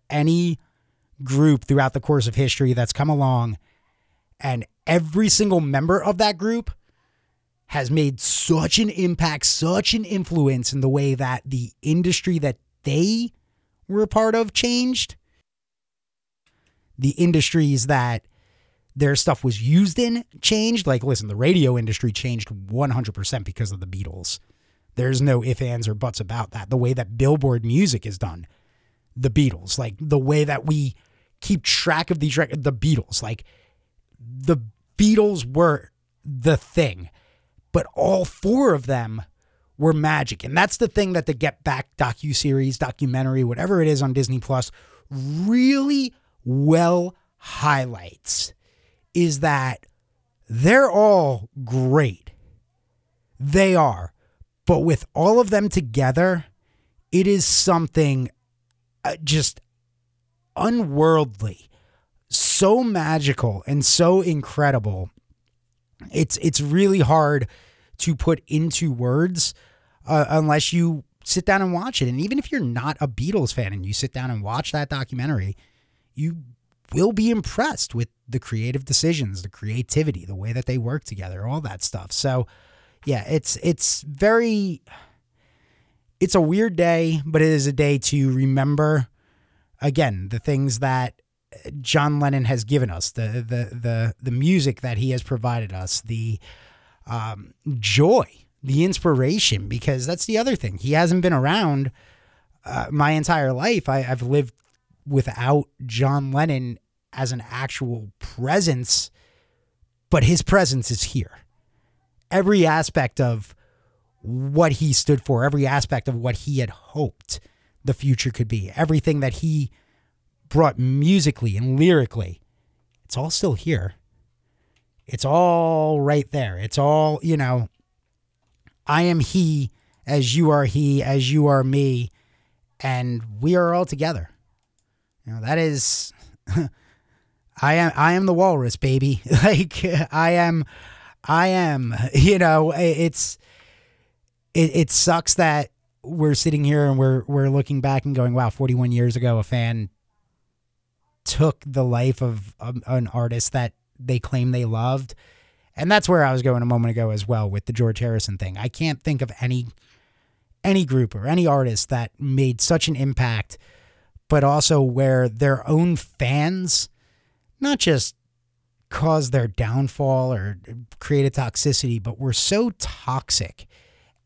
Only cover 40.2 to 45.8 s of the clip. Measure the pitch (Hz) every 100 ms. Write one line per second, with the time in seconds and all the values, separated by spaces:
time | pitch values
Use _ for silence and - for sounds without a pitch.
40.2 | 127 110 127 160 196 - 233 208 190 175
41.2 | 156 123 147 - 151 131 - - 123 -
42.2 | 147 131 147 135 135 123 131 - 131 131
43.2 | 131 131 120 120 185 185 156 139 135 131
44.2 | 120 127 - 131 - - _ _ - 135
45.2 | 135 156 196 247 262 277